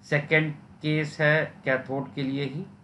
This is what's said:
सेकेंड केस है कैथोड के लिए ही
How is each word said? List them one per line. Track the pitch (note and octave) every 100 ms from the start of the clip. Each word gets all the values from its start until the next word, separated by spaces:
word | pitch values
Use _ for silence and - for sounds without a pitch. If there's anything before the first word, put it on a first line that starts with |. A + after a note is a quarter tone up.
सेकेंड | - D3 D3 D#3 D#3
केस | D3+ - - D3+ D3+ D3+ -
है | D3+ D#3 D3+ -
कैथोड | - C3 - C3+ -
के | -
लिए | C3+ C#3
ही | C#3 C#3 F#3+ -